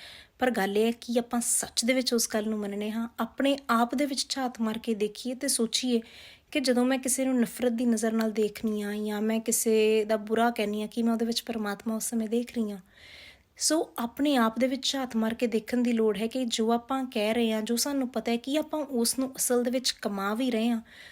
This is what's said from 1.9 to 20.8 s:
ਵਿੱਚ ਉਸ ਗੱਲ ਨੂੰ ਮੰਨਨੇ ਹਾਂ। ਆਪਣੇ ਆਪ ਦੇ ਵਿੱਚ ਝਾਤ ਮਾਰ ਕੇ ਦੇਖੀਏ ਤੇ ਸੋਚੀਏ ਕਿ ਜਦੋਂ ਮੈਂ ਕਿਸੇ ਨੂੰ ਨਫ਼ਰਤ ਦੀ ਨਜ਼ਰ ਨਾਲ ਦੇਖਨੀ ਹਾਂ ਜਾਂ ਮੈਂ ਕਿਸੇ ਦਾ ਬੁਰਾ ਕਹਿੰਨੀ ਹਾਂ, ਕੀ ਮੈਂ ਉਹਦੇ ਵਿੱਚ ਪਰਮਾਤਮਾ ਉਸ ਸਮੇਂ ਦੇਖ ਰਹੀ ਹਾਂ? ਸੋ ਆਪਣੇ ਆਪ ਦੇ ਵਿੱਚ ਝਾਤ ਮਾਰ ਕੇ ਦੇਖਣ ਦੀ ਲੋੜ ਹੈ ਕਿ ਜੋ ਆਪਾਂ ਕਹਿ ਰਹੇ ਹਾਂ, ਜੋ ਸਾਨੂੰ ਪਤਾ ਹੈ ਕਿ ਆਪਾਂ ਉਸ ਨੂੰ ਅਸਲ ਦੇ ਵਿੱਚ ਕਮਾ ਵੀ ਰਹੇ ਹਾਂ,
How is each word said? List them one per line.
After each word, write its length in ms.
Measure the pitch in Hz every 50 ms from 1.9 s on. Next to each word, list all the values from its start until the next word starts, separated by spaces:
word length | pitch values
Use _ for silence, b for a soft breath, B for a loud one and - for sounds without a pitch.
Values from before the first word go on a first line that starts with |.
| 262
ਵਿੱਚ 220 | 262 247 254 247
ਉਸ 140 | 233 233 - -
ਗੱਲ 140 | 220 208 214
ਨੂੰ 100 | 220 214
ਮੰਨਨੇ 320 | 208 202 202 202 208 214
ਹਾਂ। 180 | 214 226 226 233 - -
ਆਪਣੇ 380 | 226 226 - - 262 277 277 277 - -
ਆਪ 240 | 240 226 240 240 -
ਦੇ 120 | 254 294
ਵਿੱਚ 200 | 269 277 247 - -
ਝਾਤ 320 | - 277 262 247 247 -
ਮਾਰ 180 | 226 220 220 226
ਕੇ 160 | - - 226
ਦੇਖੀਏ 400 | 202 208 208 208 - - 240 254
ਤੇ 140 | 240 - 277
ਸੋਚੀਏ 520 | 254 - 233 220 - - - 254 240 226 226 B B B B B B B B B
ਕਿ 100 | - 302
ਜਦੋਂ 240 | 262 262 247 240 247
ਮੈਂ 140 | 254 269 262
ਕਿਸੇ 260 | 262 262 - - 269
ਨੂੰ 160 | 262 262 247
ਨਫ਼ਰਤ 320 | 233 - - - 240 247 233
ਦੀ 120 | 226 254
ਨਜ਼ਰ 280 | 240 226 214 226 220 220
ਨਾਲ 180 | 226 226 220
ਦੇਖਨੀ 520 | 208 226 214 208 208 - - 220 214 208 202
ਹਾਂ 120 | 202 208
ਜਾਂ 280 | 214 214 214 208 208 214
ਮੈਂ 180 | 220 220 226
ਕਿਸੇ 640 | 220 - 226 - - 233 220 220 214 214 220 220 214
ਦਾ 120 | 214 220
ਬੁਰਾ 340 | 214 208 214 226 226 233 240
ਕਹਿੰਨੀ 300 | 240 - 214 208 208 208
ਹਾਂ, 80 | 214 214
ਕੀ 140 | - 240 226
ਮੈਂ 100 | 233 226
ਉਹਦੇ 120 | 220 233
ਵਿੱਚ 160 | 226 233 -
ਪਰਮਾਤਮਾ 560 | - - 226 220 214 202 202 196 - 226 220
ਉਸ 80 | 220 214
ਸਮੇਂ 240 | - 240 226 220 214
ਦੇਖ 240 | 220 240 247 240 -
ਰਹੀ 160 | 240 220 208
ਹਾਂ? 80 | 202 190 185 B B B B B B B B B B B B B _ -
ਸੋ 300 | - - 302 320 359 - - -
ਆਪਣੇ 380 | 233 233 - - 277 302 285
ਆਪ 220 | 262 233 220 220 233
ਦੇ 80 | 262
ਵਿੱਚ 260 | 254 269 254 262 - -
ਝਾਤ 240 | 277 262 247 -
ਮਾਰ 180 | 226 220 226 233
ਕੇ 120 | - 254
ਦੇਖਣ 320 | 233 220 220 220 - - 240
ਦੀ 140 | 247 240 240
ਲੋੜ 260 | 226 220 220 208 190
ਹੈ 80 | 226
ਕਿ 180 | 233 - 262 262
ਜੋ 280 | 233 - - 220 226 233
ਆਪਾਂ 320 | 240 233 - 269 269 262
ਕਹਿ 300 | 254 - 226 208 214 226
ਰਹੇ 180 | 240 233 226 220
ਹਾਂ, 100 | 220 214
ਜੋ 140 | 220 240
ਸਾਨੂੰ 320 | 233 - 285 285 277 262 247
ਪਤਾ 240 | - 226 226 233 233
ਹੈ 40 |
ਕਿ 220 | 233 - 269 277 311
ਆਪਾਂ 220 | 302 302 - 311
ਉਸ 380 | 285 277 277 233 233 226 - -
ਨੂੰ 180 | 262 262 -
ਅਸਲ 280 | - - - 247 240 240
ਦੇ 60 | 247
ਵਿੱਚ 200 | 247 262 247 -
ਕਮਾ 440 | - - - 214 202 196 196 202 214
ਵੀ 160 | 220 269 254
ਰਹੇ 180 | 226 220 220 240
ਹਾਂ, 140 | 240 226